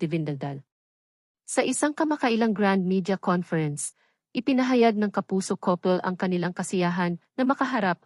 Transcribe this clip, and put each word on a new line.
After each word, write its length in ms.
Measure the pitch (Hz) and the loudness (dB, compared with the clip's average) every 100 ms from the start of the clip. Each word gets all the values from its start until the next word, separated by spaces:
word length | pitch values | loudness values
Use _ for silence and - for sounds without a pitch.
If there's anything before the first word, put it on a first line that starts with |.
Divindaldal. 640 | 156 165 151 139 143 139 - _ _ _ _ _ _ _ - | -4 -2 -4 -6 -8 -10 -14 _ _ _ _ _ _ _ -6
Sa 160 | - | -2
isang 320 | - 254 294 | 0 0 -2
kamakailang 640 | 294 311 294 247 220 226 202 | 0 -2 0 0 2 2 2
Grand 240 | 196 196 | 2 2
Media 400 | 180 190 180 190 | 2 0 0 -2
Conference, 720 | 190 175 165 165 151 147 - - _ _ _ | 0 0 0 -2 -2 -4 -10 -12 _ _ _
ipinahayag 640 | 247 277 254 254 254 233 208 | -4 0 2 4 4 4 4
ng 160 | 208 | 0
kapuso 400 | 202 - 190 - | -2 -2 -2 -2
couple 480 | 185 196 175 185 180 | -2 0 0 2 0
ang 160 | 185 175 | -2 -2
kanilang 320 | 185 175 175 | -2 0 -2
kasiyahan 720 | 180 180 185 175 180 175 170 _ - | -4 -4 0 0 0 -2 -4 _ -2
na 60 | 254 | 0
makaharap 560 | 277 262 247 190 165 | 0 0 0 0 -2